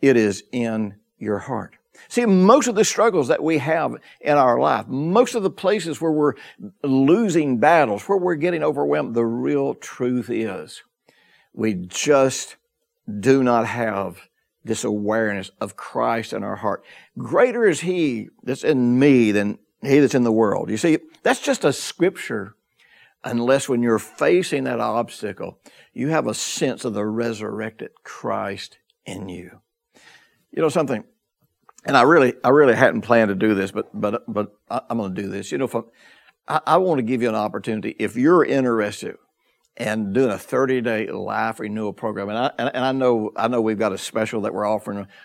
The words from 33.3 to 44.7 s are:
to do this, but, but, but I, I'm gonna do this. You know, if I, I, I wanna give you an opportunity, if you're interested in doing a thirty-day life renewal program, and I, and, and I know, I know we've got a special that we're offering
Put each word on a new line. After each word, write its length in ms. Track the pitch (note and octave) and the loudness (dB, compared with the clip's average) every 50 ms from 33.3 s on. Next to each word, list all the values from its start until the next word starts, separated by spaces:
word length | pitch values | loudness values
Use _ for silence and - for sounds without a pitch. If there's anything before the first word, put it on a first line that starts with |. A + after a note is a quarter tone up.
to 40 | G2 | 0
do 220 | F#2 G#2+ A2 G#2 | 0 2 2 2
this, 160 | F#2+ F#2+ G2 | 2 0 -2
but, 180 | - G#2 - - | -4 -8 -8 -8
but, 300 | - G#2 G#2 G#2 G#2+ - - - | -8 -6 -4 -4 -4 -4 -8 -6
but 200 | G#2 G#2 G2+ - _ _ _ - | -6 -6 -6 -6 _ _ _ -8
I, 120 | A#2 B2+ - - | -8 -8 -6 -6
I'm 100 | A2+ A#2 | -6 -6
gonna 140 | G#2 F#2 | -6 -6
do 160 | F#2 G2+ G2+ G2 | -6 -8 -8 -8
this. 220 | G2+ G2 G2 - | -8 -8 -8 -8
You 80 | D3 C#3 | -6 -4
know, 60 | C3 | -4
if 100 | A#2 - | -4 -4
I, 60 | A#2 A2 _ _ _ _ _ _ _ _ _ _ _ _ | -8 -8 _ _ _ _ _ _ _ _ _ _ _ _
I, 140 | - D3 D#3 - | -6 -6 -4 0
I 120 | - D#3+ | 2 2
wanna 260 | F3+ F#3 F#3 D#3+ C3 | 2 2 2 0 0
give 200 | A2+ A2 B2+ A2+ | 0 -2 -2 -2
you 60 | B2 A#2 | 0 -2
an 60 | A2 | 0
opportunity, 640 | A2 G#2 G#2 G2 G2+ G2+ A#2 A2 G#2+ G2+ - - - | -2 -4 -4 -6 -8 -6 -6 -6 -6 -6 -8 -6 -6
if 160 | G#2+ G2+ G#2 | -6 -6 -2
you're 300 | A#2+ C3 D#3+ F3+ E3+ C#3+ | 0 4 4 6 4 4
interested 720 | - C3+ C3+ C3 B2 A2+ A2 G#2 G#2 G#2 - - - - - _ _ _ _ _ _ _ _ _ _ _ | 2 2 0 0 0 0 0 -2 -4 -6 -8 -12 -12 -14 -14 _ _ _ _ _ _ _ _ _ _ _
in 360 | - A#2 G#2+ G#2+ A2 G#2 G2 | -8 -6 -4 -4 -4 -4 -2
doing 180 | G2 B2+ C3+ A#2 | 0 0 2 0
a 80 | G2 F#2+ | 0 -4
thirty-day 720 | - - C3 B2+ C3+ C3 C3 B2+ A2+ A#2+ A2+ G#2+ G#2+ - | -8 -4 -2 -2 0 0 0 -2 -2 -2 -4 -4 -4 -6
life 480 | - G2+ G2 G#2 G#2 G#2+ A2+ A2+ A2+ - | -8 -10 -8 -6 -4 -4 -4 -4 -6 -8
renewal 340 | A2+ G#2 G#2 A2 G#2+ G#2 | -8 -8 -6 -6 -6 -6
program, 360 | G2 - A#2+ A2 G#2 G2+ G2+ G2+ | -8 -6 -8 -8 -6 -6 -8 -6
and 100 | G#2 A#2 | -4 -4
I, 140 | B2+ C#3+ - | -4 -4 -4
and, 140 | - A#2+ C3+ | -4 -6 -4
and 120 | - B2+ B2+ | -4 -2 -2
I 80 | C3+ | -2
know, 400 | C3 C3+ C3 B2 A#2+ A2 G#2+ G#2 - | -2 0 0 2 2 0 -2 -4 -4
I 140 | - A2 A#2 | -4 -4 -2
know 120 | B2 A#2 | 0 0
we've 140 | A2 A2 G#2+ G2+ | 0 -2 -2 0
got 120 | A2 G#2 | -2 -2
a 60 | F#2+ F#2 | -2 -4
special 440 | - - - A2+ A2 - A#2+ A2 | -10 -8 -4 -4 -4 -4 -4 -6
that 120 | G2+ G#2 - | -6 -4 -4
we're 100 | G2 G#2 | -4 -2
offering 440 | G#2 | -2